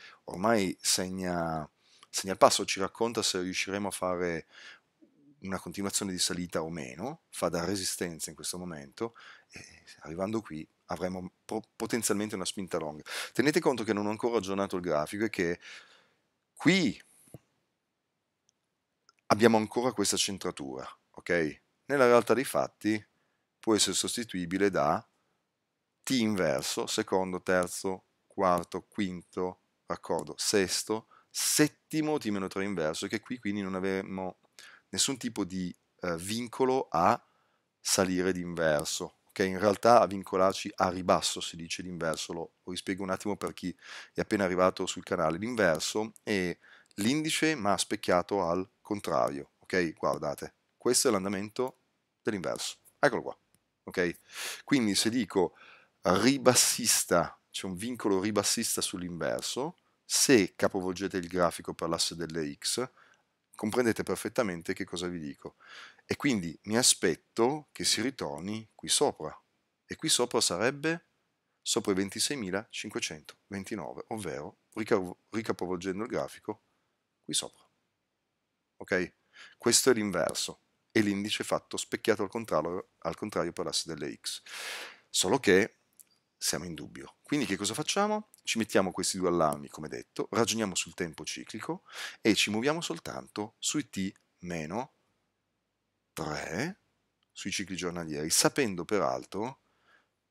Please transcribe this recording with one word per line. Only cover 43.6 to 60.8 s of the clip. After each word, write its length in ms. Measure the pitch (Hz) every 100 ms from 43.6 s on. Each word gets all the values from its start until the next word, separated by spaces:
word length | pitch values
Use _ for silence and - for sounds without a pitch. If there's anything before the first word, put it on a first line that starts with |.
| 90 - - - -
è 80 | -
appena 240 | - 104 92
arrivato 400 | 90 92 - 92
sul 180 | 90
canale. 340 | - 90 78 85
L'inverso 760 | 113 113 90 80 - 110 113 -
è 340 | 113 101 87 - - - _ -
l'indice 600 | 107 151 156 - 160 151
ma 220 | 101 92
specchiato 720 | - 117 - 90 - 101 85
al 200 | 90 95 _
contrario, 720 | - 101 90 69 62 69 71 _
ok? 340 | - 92 82
Guardate, 600 | - 78 71 76 - 78 _ _ _
questo 320 | 120 123 135
è 20 |
l'andamento 680 | 98 98 98 107 - 127 - _ _ _ _
dell'inverso, 560 | 117 101 71 57 - - - -
eccolo 240 | 143 95
qua, 140 | 65 - _ _ _ _
ok? 360 | 101 95 87 - - - - -
Quindi 320 | - 143 107 92
se 140 | 113
dico 460 | 123 98 98 82 - - - _ _
ribassista, 1400 | 95 92 120 139 123 - - - 113 - - 87 76 - _
c'è 140 | - 95
un 100 | 87
vincolo 460 | 117 120 107 95
ribassista 600 | 107 104 - 117 110 -
sull'inverso, 960 | - 90 87 85 69 62 - 120 156 - _ _ -
se 480 | - - 120 90 -
capovolgete 640 | 98 98